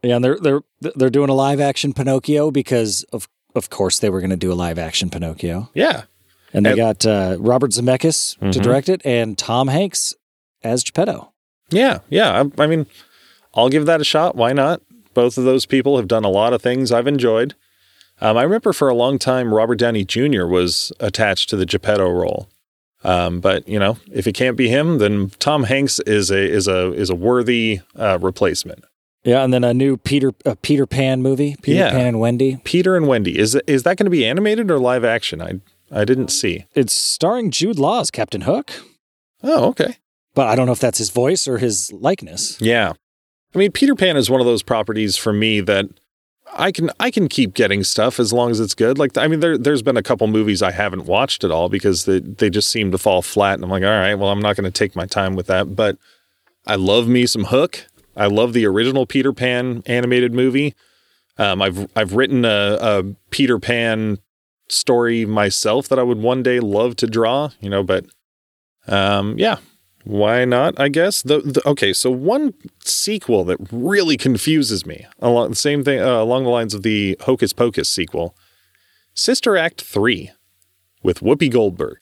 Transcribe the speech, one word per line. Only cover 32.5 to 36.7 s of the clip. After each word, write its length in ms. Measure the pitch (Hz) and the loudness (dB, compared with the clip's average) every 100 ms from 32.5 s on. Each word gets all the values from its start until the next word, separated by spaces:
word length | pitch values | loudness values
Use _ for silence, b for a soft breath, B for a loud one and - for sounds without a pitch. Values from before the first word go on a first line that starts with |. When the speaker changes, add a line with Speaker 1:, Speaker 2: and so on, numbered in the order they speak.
| 131 | 0
Speaker 2:
Peter 320 | - 175 185 185 | -2 0 2 2
and 120 | 151 | 2
Wendy. 300 | 123 95 - | 2 2 2
Is, 160 | 107 135 - | 2 2 2
is 160 | 139 | 2
that 120 | 143 185 | 2 2
gonna 140 | 202 | 2
be 140 | 175 113 | 2 2
animated 440 | 147 214 214 214 | 0 0 0 0
or 80 | 151 | 2
live 260 | 123 127 | 2 2
action? 360 | 117 113 - 78 | 0 0 -4 -8
I, 180 | 85 92 _ _ _ | -8 -10 _ _ _
I 140 | 71 | -4
didn't 240 | 104 131 127 | 0 0 0
see. 380 | - 107 85 - | -2 -4 -6 -4